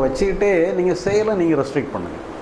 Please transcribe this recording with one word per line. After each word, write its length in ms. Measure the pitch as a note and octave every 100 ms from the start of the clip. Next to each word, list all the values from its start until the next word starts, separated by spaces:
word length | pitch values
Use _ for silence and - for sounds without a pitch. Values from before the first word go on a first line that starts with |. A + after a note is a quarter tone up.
| C3
வச்சுக்கிட்டே 480 | C3 G3 F3 G3+ F3+ F3 F#3
நீங்க 160 | F3+ E3 G3
செயலை 300 | G#3 G#3+ G3+
நீங்க 120 | E3+ D3
ரெஸ்ட்ரிக்ட் 340 | C3+ D3 A2+ -
பண்ணுங்க. 220 | F2 - - -